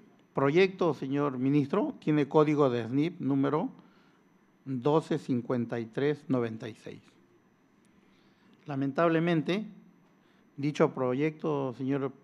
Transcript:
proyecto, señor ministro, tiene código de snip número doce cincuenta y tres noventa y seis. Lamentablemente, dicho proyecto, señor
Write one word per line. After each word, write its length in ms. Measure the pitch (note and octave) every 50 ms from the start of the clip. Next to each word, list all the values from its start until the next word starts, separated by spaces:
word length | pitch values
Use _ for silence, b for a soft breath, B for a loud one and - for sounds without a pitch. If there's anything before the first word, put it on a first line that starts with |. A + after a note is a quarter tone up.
| - _ _ _ _ _ -
proyecto, 600 | - C3+ C#3+ D3 F3+ G3 F#3+ F#3+ F#3 F#3+ E3 C3+
señor 440 | - D3 C3 C#3 C#3+ D3 C#3+ B2+
ministro, 560 | B2 B2+ C3+ C#3+ D3 C#3 C#3 F3+ G#3 D4 D#4 - -
tiene 280 | - D#3+ D3+ D3+ C#3
código 420 | C#3 - D#3 D3+ D3+ D3+ C#3+ D3 B2+
de 140 | A#2+ A#2+ A2+
snip 380 | A2 C3 C#3+ D3+ F3 - -
número 480 | B2+ C3+ C#3 C#3 C#3 C#3 C#3+ D#3 A3 C4+ - b b b b b b b b b b b b b _ _ _ _ -
doce 540 | C3+ C3 B2 A#2 D3 D3+ D#3+ D#3 - E3+ C#3+
cincuenta 600 | - - C3 A#2+ A#2 - C3 B2 A#2 A#2 B2 A#2
y 60 | A2+
tres 400 | A2+ - C3 C#3 D3 D3 C#3+ -
noventa 400 | - C3+ B2 A#2 A2+ A2 A2 C3
y 80 | A2 -
seis. 240 | - - - - - _ - _ _ _ _ _ _ _ _ _ _ _ _ _ _ _ b b b b b b b b b b b b b b b -
Lamentablemente, 1000 | D3+ C#3+ C3+ C#3 C#3 C#3 E3 E3+ E3+ E3 D#3+ E3+ F3 E3+ D#3+ C#3+ - F3 G#3 G#3+ - - - - - _ _ _ b b b b b b b b b -
dicho 360 | - C#3 D3+ D3 - E3 C3+ -
proyecto, 800 | - C3 B2 B2+ C3+ D3+ D#3+ D#3 D#3 D#3+ D#3+ D3 C#3 C3+ C3 A#2
señor 340 | A#2 C3+ C3 C#3 C3+ C#3 C3+ - -